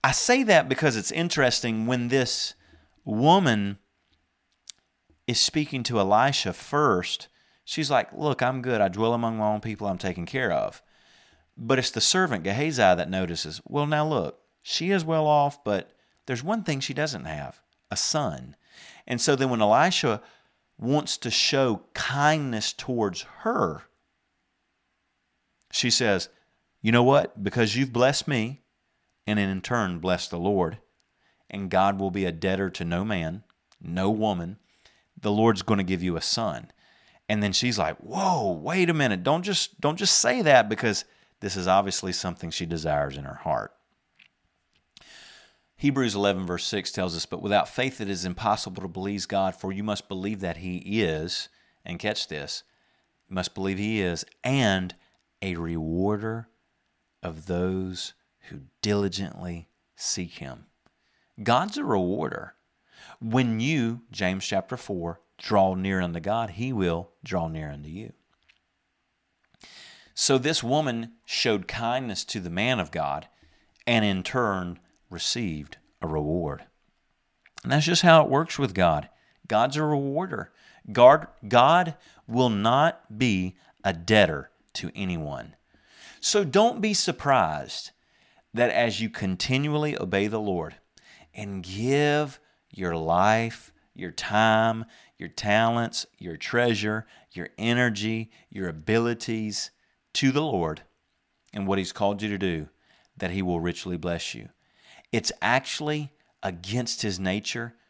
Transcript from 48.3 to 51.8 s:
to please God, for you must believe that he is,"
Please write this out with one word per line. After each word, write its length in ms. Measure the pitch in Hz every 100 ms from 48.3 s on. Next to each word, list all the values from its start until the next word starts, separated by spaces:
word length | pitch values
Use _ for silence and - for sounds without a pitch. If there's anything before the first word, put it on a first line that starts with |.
| 87 107 107 - 92
to 60 | 92
please 360 | 87 98 101 -
God, 300 | 101 95 -
for 160 | 95
you 100 | 98
must 280 | 107 101 -
believe 320 | 95 98 107
that 160 | 92 82
he 440 | 92 90 - 110
is," 460 | 90 78 82 - - _ _ _